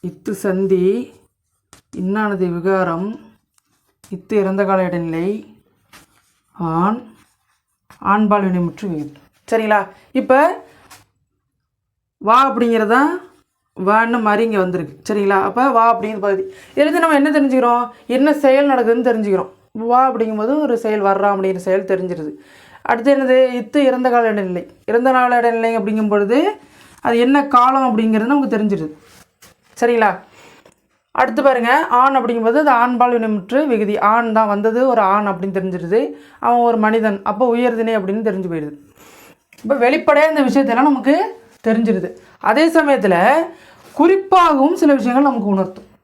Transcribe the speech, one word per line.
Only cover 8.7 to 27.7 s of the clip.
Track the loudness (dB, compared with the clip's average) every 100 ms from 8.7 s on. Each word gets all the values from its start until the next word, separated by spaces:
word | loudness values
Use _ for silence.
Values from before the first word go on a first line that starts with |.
| -6 -8
விகுதி. | -8 -10 -14 _ _ -4
சரிங்களா? | -4 0 0 -2 -14 _
இப்ப | -6 2 2 2 -2 -14 _ _ -20 _ _ _ _ _ _ _ _ _ _ _ _
வா | 2 2
அப்படிங்கிறதா | 4 0 0 0 2 2 2 -2 -10 _ _ _ _ -6
வான்னு | 0 0 0 -2
மாறி | 0 0
இங்க | 0 0
வந்திருக்கு. | -2 -4 -8 -12 -6
சரிங்களா? | -2 0 0
அப்ப | 0 0 0
வா | 2 2
அப்படிங்கிற | 0 -4 -4
பகுதி. | -2 -2 -6 -12 -10
இதுல | 0
இருந்து | 0 2
நம்ம | 2 2
என்ன | 2
தெரிஞ்சுக்கிறோம்? | 2 2 2 2 0 -2 -12 -6
என்ன | 0 0 2
செயல் | 4 4 2
நடக்குதுன்னு | 2 2 2 0
தெரிஞ்சுக்கிறோம். | 0 0 -2 -2 -14 _ -8 0
வா | 2 2
அப்படிங்கும்போது | 0 -4 -4 -2 -2
ஒரு | 0 -2
செயல் | -2 0 0
வர்றான் | 2 0
அப்படிங்கிற | 0 -2 -4 -2
செயல் | -2 0
தெரிஞ்சிருது. | -4 -4 -8 -10 -12 -20 -20 -20 -12
அடுத்து | -4 -2 2
என்னது? | 2 4 2 2
இத்து | -2 -4 0
இறந்த | 2 2 0
கால | 2 2
இடைநிலை. | -2 -4 -6 -10 -16 -2
இறந்த | 0 2
கால | 2 2 2
இடைநிலை | 0 0 -2 -2
அப்படிங்கும் | -4 -2 0
பொழுது | 0 2 2 0 -4 -16 _ -20 -8
அது | -2 0
என்ன | 2 2 2
காலம் | 2 2